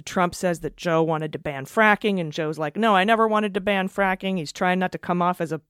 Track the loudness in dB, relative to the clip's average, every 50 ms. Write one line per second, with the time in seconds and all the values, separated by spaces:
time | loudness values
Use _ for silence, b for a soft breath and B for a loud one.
0 | -12 -6 -2 0 0 0 -2 -2 -2 -2 -2 -2 -6 -10 -10 -6 -4 0 2 2
1 | 2 2 0 -2 -4 -6 -8 -8 -8 -8 -8 -8 -10 -4 2 4 4 4 4 4
2 | 2 0 0 0 -2 -4 -4 -4 -4 -4 -2 -4 -4 -4 -2 0 2 4 4 4
3 | 4 4 4 4 4 2 2 0 0 0 -2 -2 -2 0 0 0 -2 -2 -2 0
4 | 0 0 0 -2 -2 -4 -4 -4 -4 -6 -4 -2 0 0 2 2 0 -2 -4 -6
5 | -4 -2 -2 0 0 0 0 -2 -4 -4 -6 -8 -8